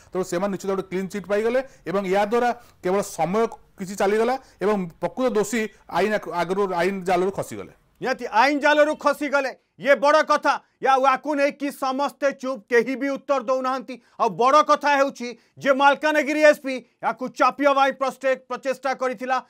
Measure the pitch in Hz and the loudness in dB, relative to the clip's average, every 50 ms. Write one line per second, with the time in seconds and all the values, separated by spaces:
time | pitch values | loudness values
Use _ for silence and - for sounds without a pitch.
0 | - _ - 185 180 - 180 175 196 208 196 180 - 190 196 190 185 - 175 185 | -16 _ -6 -6 -4 -4 -4 -2 -2 -2 -4 -4 -4 -4 -4 -4 -4 -6 -6 -6
1 | 190 175 - 202 175 180 202 208 220 233 240 262 262 - - - - 156 175 202 | -6 -6 -8 -8 -6 -4 -2 0 0 0 0 -2 -4 -4 -10 -16 -8 -6 -4 -4
2 | 196 185 185 196 208 208 240 240 247 240 226 - - - _ _ - 180 190 202 | -2 0 0 0 0 0 0 0 0 0 -2 -4 -8 -20 _ _ -4 -2 -2 -2
3 | 190 - - - 160 165 190 220 226 214 - - - _ _ - 196 175 208 190 | -2 -4 -4 -4 -4 -2 0 0 0 -2 -4 -8 -20 _ _ -14 -12 -10 -4 -2
4 | 208 196 208 220 226 247 262 254 - - _ - 175 208 214 202 180 165 - - | 0 0 2 2 0 0 -2 -4 -6 -12 _ -4 -2 -2 0 -2 -2 -6 -8 -8
5 | 180 170 - - 254 247 208 214 196 - 247 226 220 208 - _ _ - - 170 | -8 -6 -4 -2 -2 0 0 0 -2 0 -2 -4 -4 -4 -8 _ _ -6 -2 0
6 | 190 214 214 196 - 170 165 175 170 170 185 196 208 185 185 170 170 185 196 190 | 0 0 0 -2 -4 -4 -4 -4 -2 -2 -2 -2 -2 -2 0 0 0 0 -2 -2
7 | 175 185 185 175 180 202 196 165 131 - 117 101 90 71 - _ _ _ _ - | -2 0 2 2 2 0 -2 -4 -6 -8 -8 -12 -12 -14 -16 _ _ _ _ -8
8 | 175 247 262 - 247 - 190 214 254 277 302 277 269 294 302 302 294 302 302 - | -6 -6 -4 -4 -6 -2 2 4 4 4 2 2 2 2 4 4 4 2 2 0
9 | - 285 277 - 294 277 262 285 269 247 208 - _ _ _ - 180 269 277 226 | 0 -2 -2 -2 -2 -2 -2 -2 -2 -2 -6 -10 _ _ _ -4 2 2 2 4
10 | 269 285 302 311 294 - 294 277 - 285 254 208 _ _ _ - - 254 269 262 | 4 4 4 4 4 2 0 0 2 0 0 -2 _ _ _ -4 0 2 2 4
11 | 262 269 262 254 - 285 311 285 277 294 285 - 277 285 - - 285 262 262 262 | 4 2 2 0 -2 -4 -2 0 0 0 -2 -2 -6 -8 -6 -6 -6 -4 -4 -2
12 | 285 262 269 - 294 277 277 277 254 262 269 214 - - 247 233 226 247 269 233 | -4 -4 -4 -2 -2 -2 -2 -4 -6 -8 -8 -8 -4 0 2 2 2 2 -2 -4
13 | 277 277 269 262 - - 285 269 233 208 262 262 254 254 262 262 208 - 254 - | -4 -4 -4 -4 -2 -2 -2 -2 0 -2 -2 -2 -2 -2 -4 -4 -6 -10 -14 -16
14 | _ _ _ - 214 233 175 160 233 262 277 302 294 294 294 294 277 294 285 277 | _ _ _ -2 -2 -2 0 2 2 4 6 4 4 4 2 2 2 2 2 2
15 | 269 277 269 - 240 247 226 - _ _ _ 135 139 269 269 262 277 285 277 277 | 2 0 -2 -8 -10 -12 -12 -14 _ _ _ -4 0 0 2 4 4 4 4 4
16 | 302 302 302 302 285 262 302 302 302 302 294 294 - 269 262 247 240 _ _ - | 0 0 0 0 0 0 2 4 6 6 4 4 0 -8 -8 -8 -10 _ _ -8
17 | 175 202 220 - 254 240 - - 277 254 247 269 285 285 269 269 269 269 262 269 | -6 -6 -6 -6 -8 -8 -2 2 2 2 2 2 2 2 4 4 2 2 0 -2
18 | 269 269 - - - 262 262 262 - - 247 240 247 269 254 254 - 269 254 - | -4 -4 -4 -4 -2 -2 -2 -2 -6 -10 -10 -8 -6 -6 -6 -4 -4 -6 -4 -4
19 | 262 254 254 - 254 254 254 254 247 _ | -4 -6 -6 -6 -6 -4 -4 -4 -6 _